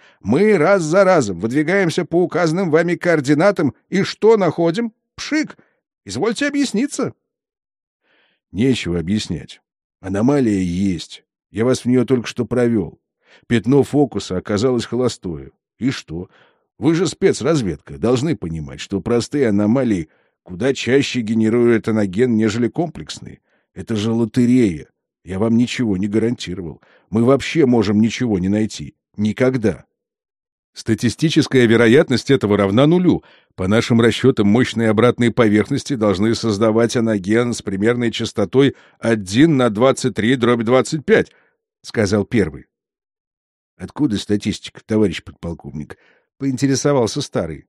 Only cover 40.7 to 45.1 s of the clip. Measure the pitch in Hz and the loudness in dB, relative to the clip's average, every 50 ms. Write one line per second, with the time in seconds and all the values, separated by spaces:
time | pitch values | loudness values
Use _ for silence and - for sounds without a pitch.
40.7 | 127 131 117 - - 151 - - 220 113 87 - _ _ _ _ _ _ _ _ | 2 2 2 0 -4 -6 0 2 2 2 2 0 _ _ _ _ _ _ _ _
41.7 | _ _ - - - 117 107 92 107 104 98 - - 113 92 78 69 67 - _ | _ _ -20 -8 -4 -2 0 0 0 0 -2 0 0 0 0 0 -4 -12 -20 _
42.7 | _ _ _ _ _ _ _ _ _ _ _ _ _ _ _ _ _ _ _ _ | _ _ _ _ _ _ _ _ _ _ _ _ _ _ _ _ _ _ _ _
43.7 | _ - 92 90 - - 147 135 104 90 - - 104 104 - 107 92 - - - | _ -16 -16 -12 -6 -2 -2 0 -2 -2 -2 -2 -2 -2 0 -2 -4 -6 -8 -16
44.7 | - - - - 110 107 107 92 | -20 -16 -8 -2 0 2 2 2